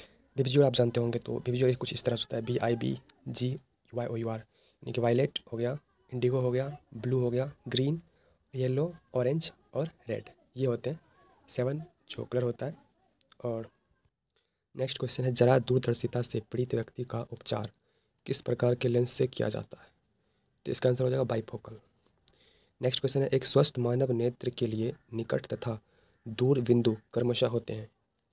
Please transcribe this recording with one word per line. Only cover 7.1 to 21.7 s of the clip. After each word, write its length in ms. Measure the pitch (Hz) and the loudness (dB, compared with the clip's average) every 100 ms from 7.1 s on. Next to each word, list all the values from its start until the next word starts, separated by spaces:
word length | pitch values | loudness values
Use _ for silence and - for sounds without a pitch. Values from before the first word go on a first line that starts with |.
| 131 | 0
हो 100 | 123 | 2
गया, 200 | 120 135 - 123 | 0 -2 -6 -4
ग्रीन, 340 | - 139 165 - _ _ _ _ | 0 0 -2 -6 _ _ _ _
येलो, 400 | 131 127 131 165 170 _ 127 | -4 0 0 -2 -6 _ 0
ऑरेंज 360 | 123 156 - - _ | 0 0 -2 -8 _
और 160 | 123 165 - - | -4 -4 -6 -8
रेड, 200 | 107 - - _ 123 | -6 -8 -18 _ -2
ये 80 | 131 | -2
होते 240 | 117 123 | 0 -4
हैं 100 | 160 - _ _ _ - | -8 -12 _ _ _ -8
सेवन 340 | - 123 147 160 _ - | -2 -2 -2 -8 _ -14
जो 160 | - 117 | -12 -4
कलर 180 | 123 | -2
होता 220 | 123 117 135 | -2 -2 -8
है। 100 | - _ _ _ _ _ - 120 | -10 _ _ _ _ _ -10 -6
और 240 | 113 110 _ _ _ _ _ _ _ _ _ _ - | -6 -8 _ _ _ _ _ _ _ _ _ _ -6
नेक्स्ट 220 | 131 - | -6 -4
क्वेश्चन 260 | 127 - | -4 -2
है, 80 | 127 | 0
जरा 260 | 120 120 135 | 4 6 6
दूरदर्शिता 640 | 120 127 123 120 - 123 | 4 2 2 0 0 -2
से 200 | 123 110 - | -2 -4 -4
पीड़ित 220 | 117 123 117 | -4 -2 -2
व्यक्ति 280 | 110 - | -4 -8
का 180 | 123 117 | -8 -8
उपचार 500 | 120 117 - 107 107 - _ _ _ _ - | -8 -10 -4 -4 -4 -12 _ _ _ _ -4
किस 160 | - | -2
प्रकार 340 | - 123 123 120 | 0 2 2 2
के 120 | 123 | 2
लेंस 240 | 120 123 | 2 2
से 160 | - 131 | 0 -2
किया 220 | - 113 | 0 -4
जाता 320 | - 107 - | -4 -8 -14
है? 140 | - _ _ _ _ _ _ _ 127 | -20 _ _ _ _ _ _ _ -8
तो 60 | |
इसका 180 | 123 127 | 0 2
आंसर 140 | 127 | 2
हो 60 | 127 | 2
जाएगा 140 | 131 | 0
बाइफोकल। 540 | 120 113 110 113 - | 0 -2 -4 -10 -14